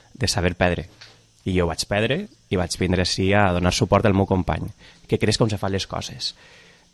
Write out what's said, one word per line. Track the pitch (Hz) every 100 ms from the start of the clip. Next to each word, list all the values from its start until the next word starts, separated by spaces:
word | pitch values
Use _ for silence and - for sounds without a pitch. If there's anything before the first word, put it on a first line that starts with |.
| _
de | - 98
saber | - 87 85
perdre. | 90 85 - - - - _ _ -
I | 90
jo | 85
vaig | 80 -
perdre | 104 117 151 208 - _
i | 92
vaig | 87 -
vindre | 90 90
ací | 87 - 95
a | 101 101
donar | 87 90
suport | - 101 101 101
al | 95
meu | 98
company, | 95 85 78 - - - - -
que | 110
creix | 104 -
com | 113
se | 101
fan | 98
les | 95 -
coses. | 85 - - - - - - - _ _